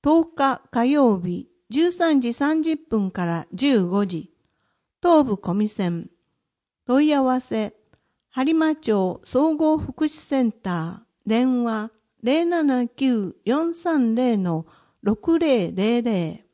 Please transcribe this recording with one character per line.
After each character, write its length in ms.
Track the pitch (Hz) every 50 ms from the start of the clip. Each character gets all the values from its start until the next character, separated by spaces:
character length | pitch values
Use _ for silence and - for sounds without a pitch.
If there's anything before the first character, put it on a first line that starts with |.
十 240 | - 285 311 330 320
日 360 | 330 - - 277 269 262 - _ _
火 140 | - 240 233
曜 340 | 254 285 294 277 240 208 185
日、 300 | 170 175 175 175 - _ _ _ _ _
十 200 | 214 277 330 359
三 300 | 349 359 339 330 311 277
時 120 | 240 233
三 300 | 233 - 277 294 320 320
十 140 | 302 320 311
分 340 | 302 - _ 226 220 196 185
か 140 | - - 180
ら 220 | 170 170 165 - _
十 320 | - 180 262 285 269 214 185
五 200 | 175 185 202 202
時。 260 | 185 185 160 - - _ _ _ _ _ _ _ _ _ _ _ _ _ _
東 220 | - 349 339 311 285
武 140 | 262 208 185
小 160 | - 180 175
見 120 | 202 214
線。 440 | 214 - - 196 175 170 170 - - _ _ _ _ _ _ _ _ _ _ _ _ _ _ _
問 200 | - 247 269 302
い 60 | 302
合 100 | 294 277
わ 180 | 262 254 254 254
せ、 340 | - - - 220 214 202 - _ _ _ _ _ _ _ _ _ _ _ _
播 200 | 254 262 294 330
磨 200 | 320 320 311 311
町 460 | 311 - - 214 202 190 185 - - -
総 320 | - - 247 294 320 320
合 200 | 294 320 311 311
福 300 | 311 - - - - 311
祉 20 | 302
セ 340 | - - - - 285 269
ン 100 | 254 226
タ 180 | - _ _ 190 175 170 160 165 180 - _ _ _ _ _
ー。 20 | 202
電 360 | 220 233 254 262 254 247 240
話、 260 | 233 220 214 214 226 _ _ _ _ _ _
零 240 | - 233 277 320 349
七 420 | 339 349 339 311 277 262 254 247 226
九 480 | _ - 277 262 247 226 196 175 - _ _
四 300 | 202 247 294 330 339 330
三 400 | 339 - 349 320 294 247 226 220
零 240 | 233 254 247 233 202
の 260 | 185 175 165 160 165 - - _ _ _ _ _
六 360 | - 208 220 - - 339 330 330
零 340 | 330 311 262 233 180 165
零 300 | 170 185 196 220 233 240
零。 420 | 226 233 220 185 170 156 170 - _ _